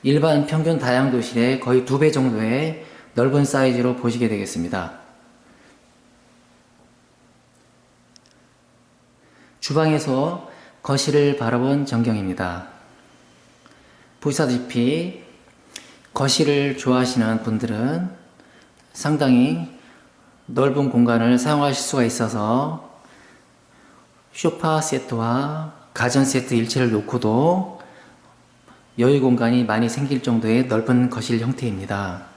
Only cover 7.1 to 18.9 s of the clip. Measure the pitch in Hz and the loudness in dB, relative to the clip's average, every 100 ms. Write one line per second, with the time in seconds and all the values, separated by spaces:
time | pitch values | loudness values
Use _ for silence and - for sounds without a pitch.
7.1 | _ _ _ _ _ _ _ _ _ _ | _ _ _ _ _ _ _ _ _ _
8.1 | - _ _ _ _ _ _ _ _ _ | -20 _ _ _ _ _ _ _ _ _
9.1 | _ _ _ _ _ - 143 156 151 147 | _ _ _ _ _ -4 0 2 0 0
10.1 | 131 151 175 - - - _ - 135 - | -2 -2 -6 -14 -20 -20 _ -4 -2 2
11.1 | 147 143 139 113 123 131 143 135 117 113 | 2 2 0 -2 0 0 0 0 0 0
12.1 | 110 95 90 92 87 - - - - _ | -2 -4 -4 -6 -8 -14 -20 -20 -20 _
13.1 | _ _ _ _ _ - - _ - _ | _ _ _ _ _ -20 -20 _ -20 _
14.1 | _ 147 135 139 123 - 120 123 156 180 | _ -4 0 0 0 -2 -2 0 0 -4
15.1 | - - - - _ _ - - - - | -10 -20 -20 -20 _ _ -20 -20 -20 -14
16.1 | - 135 127 147 143 139 131 131 127 127 | -2 0 2 2 2 0 -2 0 2 2
17.1 | 127 110 113 117 107 117 107 123 165 185 | 0 0 0 -2 -4 -2 -2 -2 -2 -6
18.1 | - - - _ - _ _ _ | -10 -20 -20 _ -20 _ _ _